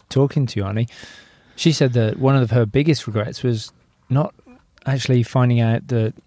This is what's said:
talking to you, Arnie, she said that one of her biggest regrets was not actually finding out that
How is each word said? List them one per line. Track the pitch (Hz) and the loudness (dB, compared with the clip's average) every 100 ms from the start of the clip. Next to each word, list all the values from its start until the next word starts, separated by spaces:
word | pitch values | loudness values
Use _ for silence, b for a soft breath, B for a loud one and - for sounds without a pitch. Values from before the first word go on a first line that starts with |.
| - | -2
talking | 135 139 151 127 | 0 0 0 -2
to | 110 | -2
you, | 98 | -4
Arnie, | 104 120 B B B B B B B | -2 -4 B B B B B B B
she | 165 | 0
said | 151 135 | 2 2
that | 120 110 - | 2 0 0
one | 131 135 | 2 2
of | 117 | 2
her | 120 110 | 2 2
biggest | 139 151 151 - | 0 0 0 -2
regrets | 107 107 - | -6 -6 -4
was | 127 113 - _ _ _ - | -4 -4 -6 _ _ _ -4
not | 131 - - _ 247 _ _ - | -2 -2 -8 _ -20 _ _ -6
actually | 135 - 123 | -4 0 0
finding | 117 131 123 120 | 0 2 2 2
out | 113 117 - | 2 0 -2
that | 120 110 - | -2 -2 -6